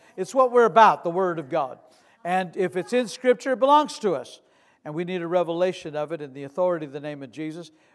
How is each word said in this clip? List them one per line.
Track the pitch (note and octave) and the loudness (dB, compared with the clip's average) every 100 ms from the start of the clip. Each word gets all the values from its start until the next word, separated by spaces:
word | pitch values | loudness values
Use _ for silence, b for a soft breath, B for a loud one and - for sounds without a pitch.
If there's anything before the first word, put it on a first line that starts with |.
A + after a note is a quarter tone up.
| b - | b -12
it's | F#3 | -4
what | C4+ B3+ | 0 2
we're | A#3+ A3+ | 4 6
about, | A3 G#3+ D3 | 8 8 6
the | F3 | -2
word | E3+ F#3+ E3 | -2 -2 -2
of | C3 | -4
God. | D#3+ C3 B2 _ b b b | -4 -4 -8 _ b b b
And | E3+ F#3 F3+ - | -4 -2 -2 -2
if | F3+ F3+ | -2 -2
it's | F3+ | -2
in | B3 A#3 | -2 -2
Scripture, | - B3+ B3 C#4 | -2 2 2 0
it | A#3+ | 0
belongs | C4 D4 D4 - | 4 4 2 -4
to | G#3 | -4
us. | C#3+ A#2+ - _ b b b | -4 -8 -20 _ b b b
And | D3 | -12
we | D3+ | -8
need | F3 F#3 | -6 -6
a | E3+ | -2
revelation | F3+ E3 E3+ F#3 F#3 D#3+ D3 | 0 0 -2 -2 -4 -10 -8
of | D3+ | -8
it | D#3+ | -8
in | D3 | -12
the | C3 | -14
authority | C3+ F#3 F3+ E3+ | -10 -2 -2 -2
of | D3+ | -6
the | C#3+ | -12
name | D3 D3 | -12 -12
of | C3+ | -14
Jesus. | A#2 D#3 D#3+ E3+ b b | -12 -12 -12 -18 b b